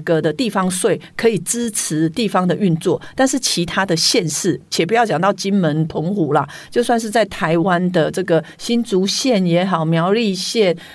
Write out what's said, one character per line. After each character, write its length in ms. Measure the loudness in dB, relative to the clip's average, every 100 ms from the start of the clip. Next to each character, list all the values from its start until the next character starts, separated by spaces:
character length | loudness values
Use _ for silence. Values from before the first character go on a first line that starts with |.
个 180 | 0 0
的 100 | 0
地 160 | 0 -2
方 220 | 0 -2
税 300 | 0 0 -2 -6 0
可 120 | 0
以 80 | 0
支 280 | -4 -4 -4
持 400 | -4 -4 0 0
地 180 | 0 0
方 180 | 2 0
的 80 |
运 220 | 2 2 2
作， 260 | 0 -2 -4 0
但 100 | 0
是 100 | 2
其 300 | -2 -2 -2
他 180 | -2
的 120 | 0 0
县 320 | 2 0 0
市， 320 | -2 -2 -2 -4
且 160 | -2 0
不 80 |
要 100 | 2
讲 160 | 2 2
到 120 | 0
金 200 | 0 0
门、 320 | 0 2 0 -2
澎 260 | -2 -2
湖 200 | 0 2
啦， 120 | 0 -2 -8 -4
就 120 | -2
算 180 | 2 0
是 80 | 0
在 160 | 0
台 320 | 0 -2 0 2
湾 320 | 2 2 2
的 200 | 2 0
这 120 | 0
个 200 | 0 0 0 -10
新 260 | -2 -2
竹 220 | 0 0 0
县 380 | 0 0 2
也 200 | 2 2
好、 200 | 2 0
苗 280 | 2 2 2
栗 220 | 2 0
县、 420 | -2 -4 2 2 0 -6